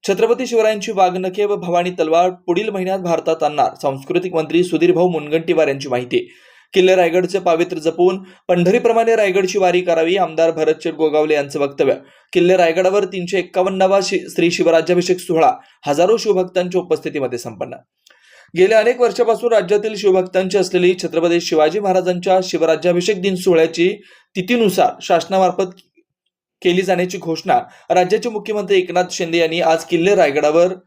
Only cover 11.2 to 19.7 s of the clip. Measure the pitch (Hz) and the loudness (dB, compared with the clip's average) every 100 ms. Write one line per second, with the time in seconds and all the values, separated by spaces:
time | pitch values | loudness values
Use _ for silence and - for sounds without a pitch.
11.2 | 156 151 143 147 143 139 139 127 - _ | 0 0 -2 -4 -4 0 0 0 -6 _
12.2 | _ 180 175 180 170 165 185 202 196 196 | _ 0 2 4 4 2 2 0 -2 -6
13.2 | 175 185 180 190 190 190 190 196 185 185 | -4 -4 -4 -2 -2 2 2 2 0 -4
14.2 | - - 170 170 165 165 160 180 175 180 | -4 -2 0 2 2 2 2 0 0 -4
15.2 | - 165 147 - - _ - 147 180 226 | -2 2 2 0 -10 _ -6 0 2 2
16.2 | 220 185 180 180 180 180 180 156 151 185 | 0 0 0 -4 -2 -4 -2 -4 -4 -6
17.2 | 127 120 123 104 127 123 _ _ _ _ | -6 -6 -10 -12 -12 -12 _ _ _ _
18.2 | _ _ _ 160 190 220 214 247 240 190 | _ _ _ 0 4 4 2 2 0 2
19.2 | 226 220 240 226 180 | 0 0 2 0 2